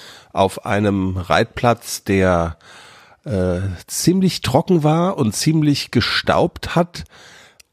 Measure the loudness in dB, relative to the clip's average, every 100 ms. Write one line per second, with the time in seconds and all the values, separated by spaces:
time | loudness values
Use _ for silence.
0 | -20 -20 -10 0 0 0 -4 0 0 0
1 | -2 -4 0 0 0 -2 0 0 -4 -12
2 | -2 2 2 2 0 -6 -16 -20 -20 -20
3 | -20 _ -6 -2 -2 -2 -4 -8 -10 -2
4 | 0 2 0 0 0 0 2 2 2 2
5 | 0 0 -2 0 0 2 2 0 0 -2
6 | 0 -2 0 0 0 -4 -4 -2 -2 -4
7 | -18 -20 -20 -20 -20 _ _